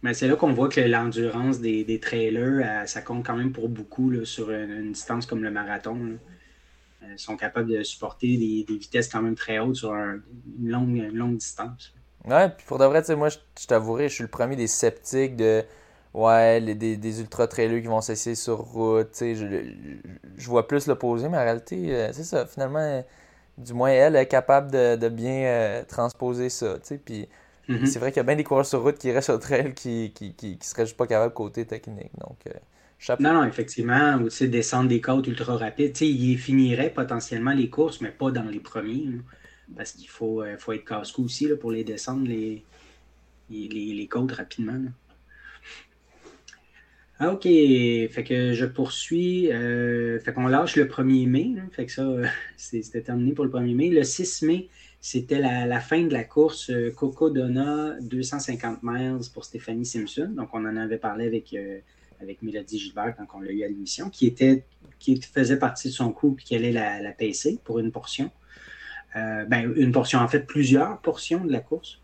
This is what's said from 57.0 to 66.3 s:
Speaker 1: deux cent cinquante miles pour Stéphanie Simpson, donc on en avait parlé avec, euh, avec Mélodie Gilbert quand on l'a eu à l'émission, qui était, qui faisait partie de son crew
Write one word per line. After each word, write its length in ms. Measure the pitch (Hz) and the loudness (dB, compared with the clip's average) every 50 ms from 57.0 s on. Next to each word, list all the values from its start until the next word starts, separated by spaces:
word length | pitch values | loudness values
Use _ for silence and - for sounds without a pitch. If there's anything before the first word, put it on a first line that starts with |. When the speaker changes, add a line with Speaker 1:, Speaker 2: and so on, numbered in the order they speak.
| - 135 135 - 156 160 147 131 127 127 123 131 135 147 147 151 151 151 151 - 127 | -4 -4 0 2 2 2 2 2 0 0 0 0 0 0 -2 -2 -4 -6 -6 -8 -10
Speaker 1:
deux 200 | 117 120 127 127 | -6 -6 -4 -4
cent 160 | - - 143 | -4 -6 -8
cinquante 440 | 135 - 123 117 - 117 113 113 - | -6 -6 -6 -6 -6 -8 -8 -6 -6
miles 380 | 120 117 123 127 131 131 127 120 - _ | -6 -4 -2 -2 -2 -4 -4 -6 -10 _
pour 140 | - - | -16 -18
Stéphanie 400 | - _ 113 - - 113 113 123 | -14 _ -14 -10 -8 -6 -6 -6
Simpson, 440 | 123 - 117 107 101 - - 151 190 220 | -6 -4 -6 -6 -6 -4 -4 -4 -4 -4
donc 140 | 151 117 - - | -8 -8 -8 -6
on 140 | 113 107 | -6 -6
en 100 | 110 110 | -4 -4
avait 220 | 110 113 110 113 110 | -4 -4 -4 -6 -4
parlé 280 | - 110 104 107 117 | -4 -6 -6 -4 -4
avec, 280 | 117 113 113 107 - - | -2 -2 -2 -4 -6 -10
euh, 240 | 101 98 98 98 98 - _ _ _ _ _ - _ | -10 -8 -8 -12 -12 -14 _ _ _ _ _ -20 _
avec 220 | - 95 98 - - | -16 -16 -14 -12 -10
Mélodie 360 | 110 104 104 98 95 110 107 | -10 -8 -10 -10 -8 -8 -8
Gilbert 360 | 101 98 - 104 - 120 117 | -8 -8 -8 -6 -6 -6 -6
quand 100 | 104 104 98 - 98 | -8 -14 -18 -16 -14
on 20 | |
l'a 120 | 95 92 98 | -10 -8 -6
eu 100 | 104 107 | -4 -4
à 60 | 101 | -6
l'émission, 420 | 104 101 98 - - - - 196 | -6 -8 -8 -10 -8 -8 -8 -10
qui 160 | - - - | -4 2 2
était, 400 | 120 120 - 131 131 135 131 - _ _ _ - - - _ | 2 4 4 6 6 6 4 2 _ _ _ -20 -20 -20 _
qui 200 | - - 131 127 - | 0 2 2 2 0
faisait 360 | - _ 139 131 120 139 139 | -4 _ 0 2 2 2 2
partie 300 | - 123 - - - 131 | 2 0 -2 -2 -8 -8
de 60 | 127 | -4
son 180 | - 131 120 110 | -2 -2 -2 -2
crew 220 | - - 147 | 2 2 2